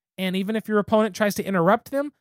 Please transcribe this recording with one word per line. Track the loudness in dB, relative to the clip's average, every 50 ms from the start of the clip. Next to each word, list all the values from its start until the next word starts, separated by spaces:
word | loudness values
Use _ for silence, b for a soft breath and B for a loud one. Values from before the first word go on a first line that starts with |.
| _ _ _
And | -6 -4 -2 -2
even | -2 -2 -2 -2
if | -4 -2
your | 0 0 0
opponent | 0 0 0 0 0 0 -2
tries | -2 -2 -2 -2
to | -2 -4
interrupt | -2 0 2 4 4 4 2 0 -4
them, | -4 -4 -4 -6 -8 _